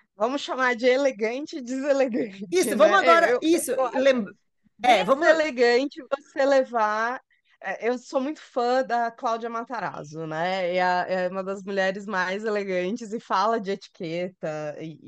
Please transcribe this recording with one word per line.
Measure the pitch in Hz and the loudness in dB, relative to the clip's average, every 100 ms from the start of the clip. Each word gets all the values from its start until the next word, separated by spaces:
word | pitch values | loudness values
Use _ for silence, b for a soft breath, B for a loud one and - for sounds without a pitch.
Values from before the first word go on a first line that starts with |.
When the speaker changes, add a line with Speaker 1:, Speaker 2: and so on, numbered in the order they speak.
| _ - | _ -4
Speaker 1:
Vamos | 226 277 | -2 -2
chamar | - 254 254 233 | -4 -2 0 2
de | 254 | 2
elegante | 254 277 208 220 254 311 320 | 4 2 0 -4 -4 -8 -10
e | |
deselegante, | 240 262 285 277 269 240 233 190 196 | -8 -4 0 2 2 0 -4 -8 -4
Speaker 2:
Isso, | 359 254 | 0 2
Speaker 1:
né? | 208 | 4
Speaker 2:
vamos | 311 381 | 6 6
agora, | 311 330 226 | 4 4 4
Speaker 1:
Eu, | |
eu | 247 | 2
Speaker 2:
isso, | 311 339 - 254 | 2 0 0 -2
Speaker 1:
acho | 254 254 | -2 2
Speaker 2:
lembra, | 269 254 190 - _ _ _ _ | 2 2 0 -10 _ _ _ _
é, | 240 214 | 4 4
vamos | 185 269 330 | 4 4 6
Speaker 1:
deselegante | 320 311 247 240 240 285 - 247 | 4 2 2 4 4 2 -6 -6
você | - - 302 277 | -6 -4 0 4
levar, | 277 254 233 208 214 233 262 - _ _ _ | 4 2 0 0 0 -2 -4 -10 _ _ _
é, | - 175 220 | -10 -6 -4
eu | 247 | -4
sou | - 285 | -4 -4
muito | 269 311 | -2 -6
fã | - 262 240 254 | -8 -2 2 2
da | 214 240 233 | 2 0 -2
Cláudia | 233 254 226 233 | -4 -4 -4 -4
Matarazzo, | 226 240 233 175 160 151 156 160 | -8 -8 -6 -6 -8 -12 -10 -6
né? | 156 180 190 175 | -2 -2 0 0
E | 180 | 2
a, | 180 180 - | 2 2 0
é | 185 180 | -2 -2
uma | 190 | -4
das | 190 202 | -6 -8
mulheres | 190 196 190 196 202 | -6 -2 0 -2 -4
mais | 190 180 196 220 | -4 -2 -4 -4
elegantes | 208 196 180 180 240 220 | -4 -2 -2 -2 -4 -8
e | 233 | -10
fala | - 190 208 233 | -4 0 2 0
de | 190 | -2
etiqueta, | 196 - - 165 170 180 185 165 151 151 - | -8 -10 -12 -8 -6 -6 -8 -8 -6 -8 -10
e, | 160 147 | -12 -14